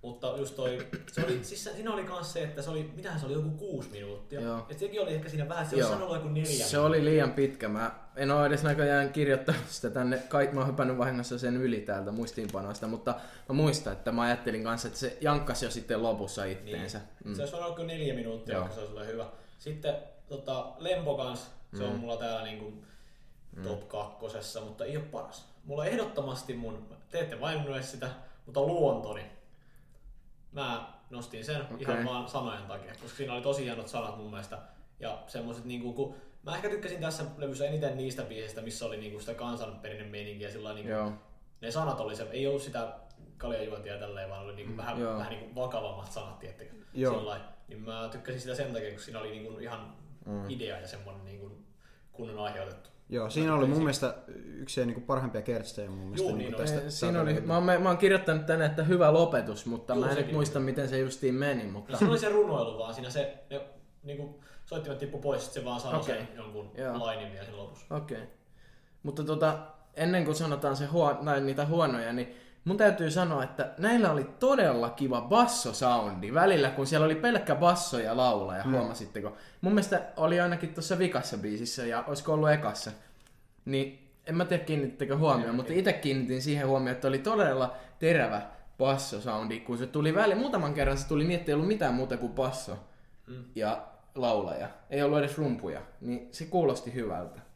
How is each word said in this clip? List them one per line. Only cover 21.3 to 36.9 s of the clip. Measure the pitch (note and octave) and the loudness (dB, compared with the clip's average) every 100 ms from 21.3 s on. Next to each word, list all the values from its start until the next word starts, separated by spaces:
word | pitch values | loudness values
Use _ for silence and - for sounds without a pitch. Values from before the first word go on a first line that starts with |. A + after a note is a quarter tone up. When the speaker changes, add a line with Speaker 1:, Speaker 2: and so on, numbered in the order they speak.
| A#2+ - - - G2 | -6 -10 -16 -12 -6
Speaker 1:
se | |
on | B2 | -4
Speaker 2:
Mm. | A#2+ | -4
Speaker 1:
mulla | A#2 A#2 | -4 -4
täällä | A#2 A2 | -2 -4
niinku | A2 G#2+ G#2 G#2+ - - - - - - - - | -6 -10 -12 -14 -18 -20 -20 -20 -20 -20 -18 -10
Speaker 2:
Mm. | |
Speaker 1:
top | F#2 G2+ - | -6 -6 -6
kakkosessa, | G#2+ G#2 - A2 A2 - A2+ | -8 -8 -8 -10 -8 -8 -10
mutta | G#2+ G#2+ | -10 -8
ei | A#2 D3+ | -4 -4
oo | D3+ | -6
paras. | - - - - - | -10 -12 -14 -20 -20
Mulla | - C#3+ D#3+ | -8 -4 -2
ehdottomasti | A3+ G#3+ - C3+ B2+ - | 0 -2 -2 -4 -6 -8
mun, | A#2+ A2+ G#2+ - - - | -8 -6 -10 -12 -18 -8
te | E3+ | -4
ette | D3+ A#2 | -4 -4
maininnut | C#3+ D#3 C#3 C3 | -4 -2 -4 -4
edes | B2+ | -6
sitä, | A#2+ B2+ - - - - | -8 -10 -10 -16 -18 -6
mutta | B2+ | 0
Luontoni. | D3 E3+ D3 A2 G#2+ G2+ - - - - - - - - - - - - - | 2 4 4 2 -4 -8 -10 -16 -20 -20 -20 -20 -20 -20 -20 -20 -20 -20 -16
Mä | C#3+ C3 A#2 - - - | -8 -4 -4 -8 -16 -16
nostin | B2 A#2+ A2 | -14 -12 -12
sen | - D3+ | -6 -6
Speaker 2:
Okei. | C3 A#2 | -6 -8
Speaker 1:
ihan | C3 A#2 | -4 -2
vaan | B2 B2 B2 | -2 -4 -4
sanojen | C#3 A#2+ G2+ | -6 -6 -8
takia, | G2+ G2+ F#2+ - | -10 -12 -12 -16
koska | A#2+ - | -16 -10
siinä | C3+ | -6
oli | B2 | -4
tosi | B2 C#3 | 0 0
hienot | B2+ A2+ A2 | -2 -6 -6
sanat | B2+ G#2+ G#2 | -6 -6 -8
mun | G#2+ | -10
mielestä. | G2+ F#2+ G2+ - - - - | -12 -12 -12 -16 -20 -20 -12
Ja | A#2 G#2 - | -10 -8 -10
semmoset | B2 A#2 A#2 | -10 -8 -10
niinku, | A#2+ B2 A#2+ | -8 -8 -6
ku, | A#2+ C#3 - - - | -4 -4 -6 -18 -16
mä | - F3 | -10 -6
ehkä | G#3 | -4
tykkäsin | G3+ F3+ | -4 -6